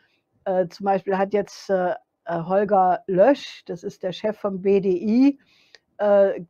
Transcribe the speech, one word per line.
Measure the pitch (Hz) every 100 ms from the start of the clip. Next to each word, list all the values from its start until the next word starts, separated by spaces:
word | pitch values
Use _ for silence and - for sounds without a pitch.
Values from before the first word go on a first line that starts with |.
| _ _ _ _
Äh, | - 185 180
zum | - 196
Beispiel | 196 196 190
hat | 196
jetzt, | 202 196 - -
äh, | 190 180 - - _ -
äh, | 170
Holger | 165 190 208 202 185 175 -
Lösch, | 180 220 285 - - -
das | 180
ist | 196 -
der | 185
Chef | 175 214 208
vom | 208 190
B | 196 202
D | 190
I, | 180 208 233 277 277 _ _ _ _ _ -
äh, | 208 202 196 175 175